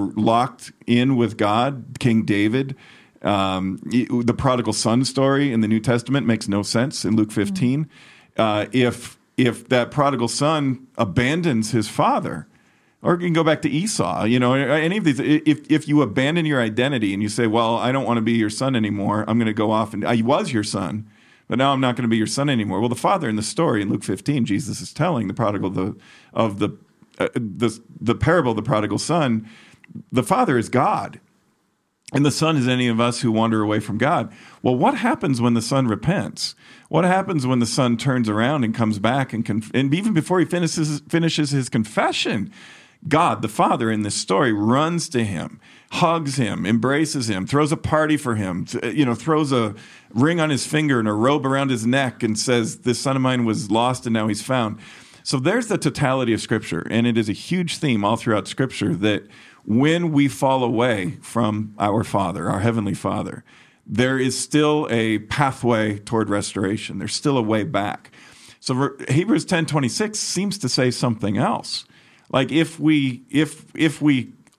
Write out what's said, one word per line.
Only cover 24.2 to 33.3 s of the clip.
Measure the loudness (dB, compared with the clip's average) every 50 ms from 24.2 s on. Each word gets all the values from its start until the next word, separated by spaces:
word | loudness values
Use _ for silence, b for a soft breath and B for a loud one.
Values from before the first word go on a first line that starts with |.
| -2 -2 0 0 0
Jesus | 0 0 -2 -2 -4 -8 -8
is | -10 -10 -4
telling | -2 -2 0 0 -2 -2 -4
the | -2
prodigal, | -2 0 0 0 -2 -2 -4
the, | -2 -2 -4 -4 -6 B B B B B B B
of | B -2 -2 -2 0 -2
the, | -2 -2 -4 -6 _ _ _ _ -20 _ _ -4
uh, | -4 -2 -2
the, | -4 -6 -6 -4 -2 -2 -2 -2 -4 -14 -20 -14 -4
the | 0 0 0
parable | 2 2 2 4 4 2 2
of | 0
the | -2
prodigal | 0 0 0 0 0 0 -2 -2
son, | -2 0 0 0 2 2 0 -2 -4 B B B B B B B B B -18 -18 -10 -4
the | -2 0 0
father | 2 2 2 2 2 2 2
is | 0 0
God. | 0 0 2 2 0 -2 -4 -8 -12 -16 _ _ _ _ _ _ _ _ _ _ _ _ _ _ _ _ _ -4 0
And | 2 2
the | 2
son | 2 2 0 2 2
is | 2 2 2
any | 2 2 2 2
of | 2 2
us | 2 0 0 0
who | 0 2